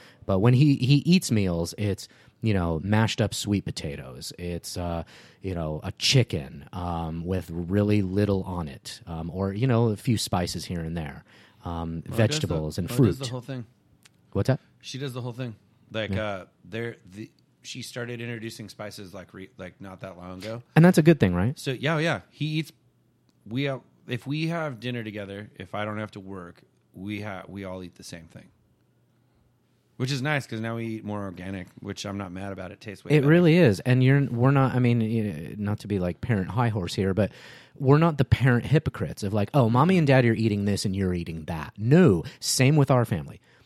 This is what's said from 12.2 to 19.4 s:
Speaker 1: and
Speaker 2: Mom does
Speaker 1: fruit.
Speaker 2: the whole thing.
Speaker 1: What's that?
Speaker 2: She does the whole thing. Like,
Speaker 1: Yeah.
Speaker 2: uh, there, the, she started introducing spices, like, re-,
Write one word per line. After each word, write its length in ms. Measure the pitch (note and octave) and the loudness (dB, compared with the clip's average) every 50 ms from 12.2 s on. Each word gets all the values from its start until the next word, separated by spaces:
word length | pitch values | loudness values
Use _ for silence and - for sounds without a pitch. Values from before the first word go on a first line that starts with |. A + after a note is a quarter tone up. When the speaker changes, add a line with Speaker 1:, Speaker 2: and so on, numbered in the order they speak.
| A2 A#2+ D3 D#3 - F2 F2 D#2+ D#2 D#2 - - | 2 2 2 0 -2 -2 -2 -4 -4 -4 -6 -6
Speaker 1:
and 100 | F2+ - | -6 -2
Speaker 2:
Mom 60 | A#2+ B2 C3+ | 2 4 4
does 120 | G2+ E2+ C3 | 4 4 2
Speaker 1:
fruit. 60 | C#3 | -4
Speaker 2:
the 60 | B2 | -10
whole 100 | B2 B2+ A#2 | -10 -10 -10
thing. 220 | - C3+ B2+ A2+ - _ _ _ _ _ _ _ _ _ _ _ _ - | -10 -10 -12 -12 -14 _ _ _ _ _ _ _ _ _ _ _ _ -4
Speaker 1:
What's 140 | G2 G2+ - | -2 0 0
that? 120 | C3 - _ _ _ _ | 0 -2 _ _ _ _
Speaker 2:
She 160 | - - - B2+ | -16 -14 -12 -10
does 140 | C#3 C#3 A#2+ | -10 -10 -8
the 80 | B2+ | -8
whole 120 | A#2+ B2 A2+ | -10 -10 -10
thing. 220 | A#2 C3 A#2+ G#2+ G2 _ _ _ _ _ _ - | -10 -10 -10 -12 -14 _ _ _ _ _ _ -8
Like, 180 | A2 G#2+ G2 G2 | -6 -4 -4 -2
Speaker 1:
Yeah. 100 | A2 G#2+ | -2 -2
Speaker 2:
uh, 200 | G#2 G2+ F#2+ F2+ - _ _ - | -4 -6 -8 -10 -14 _ _ -18
there, 320 | F2 F#2 A2+ A#2 A#2 A2 - _ F#2 F#2 | -12 -10 -8 -8 -8 -10 -12 _ -20 -18
the, 160 | G2+ A2+ A#2+ _ _ _ _ _ _ | -16 -16 -18 _ _ _ _ _ _
she 220 | - - - C3 A2+ | -18 -16 -14 -14 -14
started 400 | - - B2+ A#2+ A#2 B2 A#2 A#2 | -12 -10 -10 -8 -8 -8 -10 -8
introducing 480 | A#2+ A#2+ A2 G#2+ A2+ A2 - A2+ G2 | -10 -10 -10 -10 -12 -12 -12 -14 -16
spices, 420 | - - G#2+ G#2 - - G#2 F#2 F2 | -14 -14 -14 -12 -12 -14 -16 -16 -16
like, 220 | G2 F2+ - - | -16 -18 -18 -18
re-, 160 | F#2+ | -18